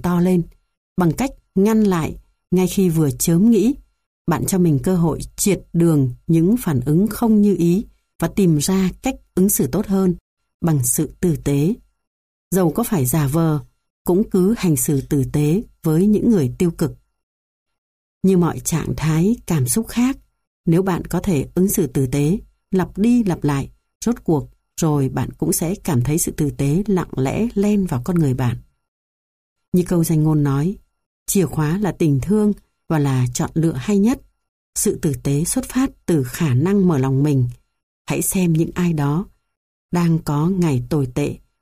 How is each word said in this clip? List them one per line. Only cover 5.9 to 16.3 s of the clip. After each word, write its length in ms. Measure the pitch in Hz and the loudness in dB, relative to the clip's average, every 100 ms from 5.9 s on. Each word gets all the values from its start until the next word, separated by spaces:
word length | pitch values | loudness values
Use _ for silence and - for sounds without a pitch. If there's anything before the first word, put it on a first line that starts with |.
| 151 131 123 - | 2 0 -2 0
những 280 | 165 170 240 | 2 2 0
phản 240 | - 131 | 0 -2
ứng 260 | 123 160 214 | 0 2 0
không 340 | - 233 214 | 0 2 4
như 140 | 208 190 | 4 2
ý 300 | 170 185 - _ _ - | 2 0 -2 _ _ -6
và 80 | 170 | -4
tìm 300 | 185 185 151 | 2 2 2
ra 280 | 147 190 185 - | 2 0 0 -2
cách 140 | 262 269 _ - | -6 -8 _ 0
ứng 140 | 196 | 0
xử 180 | - 151 | 0 -2
tốt 200 | 170 214 | -2 -2
hơn 280 | 196 190 170 _ _ _ _ | 0 0 -2 _ _ _ _
bằng 220 | 160 147 | -2 0
sự 300 | 120 - 151 - | 0 -2 -4 -2
tử 160 | 180 131 | -2 -2
tế. 300 | 143 143 156 247 _ _ _ _ _ _ - | -2 0 0 -2 _ _ _ _ _ _ -4
Dầu 200 | 185 170 | 0 0
có 120 | 220 | 0
phải 220 | 233 180 127 | -2 -2 0
giả 220 | 165 139 | 0 0
vờ, 320 | 165 165 151 - _ _ _ | 0 0 -2 -6 _ _ _
cũng 260 | - 180 226 | 0 0 2
cứ 260 | 190 185 226 | 2 2 2
hành 180 | 185 143 | 0 0
xử 260 | - 139 | 0 -2
tử 220 | 123 147 123 | -2 -2 0
tế 300 | 147 147 185 - _ | 0 0 0 -4 _
với 240 | 165 156 208 | -2 2 2
những 220 | 202 | 2
người 240 | 226 | 2